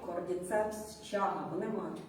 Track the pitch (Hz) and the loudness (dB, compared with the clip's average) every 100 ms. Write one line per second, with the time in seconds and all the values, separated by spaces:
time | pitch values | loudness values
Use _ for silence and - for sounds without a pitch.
0 | 180 175 170 180 185 214 214 220 - - | -4 -2 0 -2 2 4 4 0 -6 -10
1 | - 202 190 - 151 170 220 196 165 - | -2 2 4 2 -2 0 0 0 -2 -6